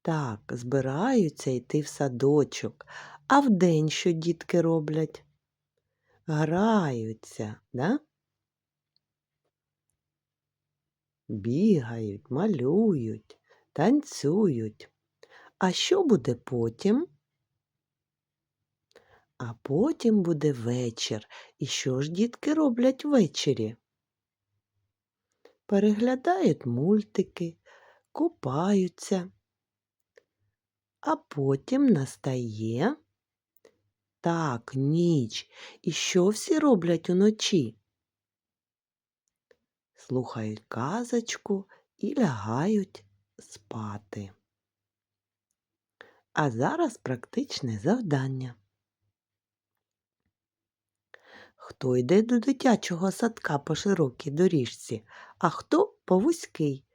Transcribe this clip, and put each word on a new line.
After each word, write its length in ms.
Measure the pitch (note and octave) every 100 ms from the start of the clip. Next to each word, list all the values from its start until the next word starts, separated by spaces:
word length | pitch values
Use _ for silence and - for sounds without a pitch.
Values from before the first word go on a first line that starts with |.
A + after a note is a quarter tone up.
Так, 380 | - D#3+ C3+ G#2+ -
збираються 1000 | B2+ A#2+ C#3 C3 C#3 A#3 B3+ E3 - -
йти 300 | B2 - D3+
в 60 | C#3+
садочок. 960 | - C#3 B2 C3+ D3 C3+ - G#2+ - - - - - _
А 120 | C#4
вдень 500 | C#4+ F#3+ F3+ D#3 D#3
що 220 | - F#3
дітки 500 | E3 D#3+ E3 - F3
роблять? 640 | E3 E3 D3+ D#3 D#3 - _ _ _ _ _ _ _ _ _ _ -
Граються, 1300 | D3+ D#3 F3 G#3+ A3 D#3 A#2+ A2 A2+ - - G#2+ G#2+ _
да? 260 | B2 D3+ C#4+ _ _ _ _ _ _ _ _ _ _ _ _ _ _ _ _ _ _ _ _ _ _ _ _ _ _ _ _ _ _ _ _ -
Бігають, 1040 | A2 A2 C3+ A3 E3+ A#2 A#2 A2 G2+ _
малюють, 1080 | B2+ G#3+ D#3+ B2+ F3+ A3+ D#3 A2+ A2 _ - _ _ _
танцюють. 1160 | - F3+ C#4+ - - C#3+ F#3 G3+ A#2+ A2 - - _ _ _ - - - _
А 140 | F#3
що 320 | F3+ - F#4+
буде 320 | F4 F#3 A#2+ A#2+
потім? 720 | - B2 A#2 A#2 G3 A#3+ F4+ _ _ _ _ _ _ _ _ _ _ _ _ _ _ _ _ _ _ - _ _ _ _
А 160 | A#2+
потім 680 | A2+ - C#3+ C4+ D#4 A#3 G#3+
буде 300 | E3+ D#3 D3+
вечір. 760 | B2 A2+ B2 A#2+ A#2+ - G#2+ - - - _
І 80 | C3+
що 360 | - C#3 B2+
ж 100 | D3
дітки 420 | F3 A#3 - D4
роблять 520 | D#4 D4+ A#3 B3+ C4 D4
ввечері? 720 | C#4 D#3+ - D3+ A2+ A2 A#2 _ _ _ _ _ _ _ _ _ _ _ _ _ _ _ _ - _ -
Переглядають 1000 | G3+ G#3+ G#3 A#3+ C4 E4+ F#4+ C4+ D3 B2
мультики, 920 | A#2+ D#3+ G#3+ G#3 - F#3+ - E3+ - _ - _ _ _
купаються. 1200 | - E4+ - C3 C#3 F#3 G3+ F3+ - - F#3+ F#3 _ _ _ _ _ _ _ _ _ _ _ _ _ _ _ _ _
А 160 | C#4+ D#4
потім 720 | _ D3 C3+ C#3 - C4+ C#4
настає, 1080 | E3+ C3+ - C#3 C3 A#2+ G#2+ A2 A#2 G3 - _ _ _ _ _ _ - _ _ _ _ _
так, 500 | E3+ E3 D#3 A#2 - C3
ніч. 760 | C#3 E3 F3 D#3 A2 - - - - -
І 100 | -
що 360 | D3+ - F#3 F#3
всі 320 | G#3+ - D#4
роблять 500 | D4 G#3+ E3 E3 -
уночі? 680 | F3+ G#3 G#3+ - F#3 A#2 - _ _ _ _ _ _ _ _ _ _ _ _ _ _ _ _ _ _ _ _ _ _
Слухають 680 | - B2+ A#2+ A2+ G#2+ G#2+ _
казочку 1000 | A2+ C3 G#3+ A#3+ A#3+ A#3 - - G3 G3 _ _ _
і 180 | G#3+ C#4
лягають 840 | G3 A2 G#2 A#2 F3 G#3+ F#3+ - _ _ _ -
спати. 920 | - - _ A#2 G#2+ G#2 _ G#2 G2 _ _ _ _ _ _ _ _ _ _ _ _ _ _ _ _ _ - _ _
А 180 | - D3
зараз 460 | A2+ D#3 D#4+ D#4+ -
практичне 840 | - B2 - - C#4+ - C3 G#2+
завдання. 760 | B2 B3 G3+ C#3 C3+ C3 B2+ A#2+ _ _ _ _ _ _ _ _ _ _ _ _ _ _ _ _ _ _ _ _ _ _ _ _ _ - _ - - _
Хто 420 | - - C3 B2+
йде 240 | B2 F#3
до 180 | A3+ B3
дитячого 720 | B3 C4 C4 G#3+ - E3+ F#3+
садка 480 | - A#3 A3+ - C#3+
по 160 | - D#3
широкій 560 | G3+ F#3 C#3 - -
доріжці, 760 | C#3+ F#3 E3 A#2 - - A2 _ - - _
а 120 | F3
хто 460 | - - D#4 - _ -
по 140 | F#3
вузькій? 640 | C4 E4 - - D3+ C3+ _